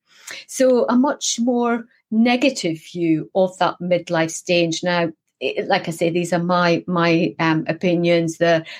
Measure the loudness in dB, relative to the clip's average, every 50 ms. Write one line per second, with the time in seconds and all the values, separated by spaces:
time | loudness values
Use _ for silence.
0 | _ _ _ -20 -20 -18 -18 -18 -18 -8 -2 2 2 4 4 4 2 2 2 2
1 | 2 2 0 -4 -6 -6 -4 -2 0 0 0 0 0 0 -2 -4 -6 -10 _ _
2 | _ _ 0 2 4 4 2 2 2 0 0 0 -4 -4 -4 -6 -10 -12 -6 -2
3 | 0 2 2 0 -2 -2 0 0 0 0 0 0 -2 -2 -2 -4 -2 -2 -2 -2
4 | 0 -2 -2 -2 -2 -2 -4 -6 -4 0 0 2 2 0 -2 -4 -2 -2 0 0
5 | -2 -2 -4 _ _ _ _ -8 -6 -6 -4 -4 -2 0 -2 -2 -2 -4 -4 -2
6 | -2 -2 0 -2 -2 -2 -2 -2 0 0 0 2 2 2 2 0 -2 -2 -2 0
7 | 2 2 2 2 0 -2 -2 -2 0 0 0 0 -2 -4 -4 -2 -2 0 0 0
8 | 2 2 2 2 0 -2 -2 0 2 2 2 0 -2 -6 -14